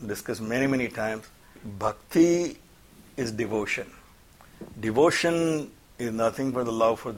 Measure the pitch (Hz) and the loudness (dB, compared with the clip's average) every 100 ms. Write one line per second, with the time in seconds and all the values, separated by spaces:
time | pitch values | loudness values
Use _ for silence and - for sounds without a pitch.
0 | 113 107 - 107 110 123 139 131 117 - | -8 -8 -6 -6 -4 0 0 0 -2 -4
1 | 110 110 - - - - 110 98 107 - | -4 -6 -12 -20 -20 -18 -14 -4 -4 -4
2 | - 170 170 175 170 - - - - - | 0 4 6 4 0 -8 -20 -20 -20 -20
3 | - - 117 110 107 107 101 - - - | -12 -6 -4 -4 -2 -2 -2 -4 -8 -16
4 | - - - - - - - 107 110 117 | -20 -20 -20 -20 -20 -20 -18 -6 0 4
5 | 165 - 170 170 165 156 135 - - - | 6 4 2 2 2 0 -4 -14 -18 -8
6 | 120 110 113 139 135 123 117 113 113 110 | -4 0 0 0 -2 -2 -2 2 2 2
7 | 120 | -4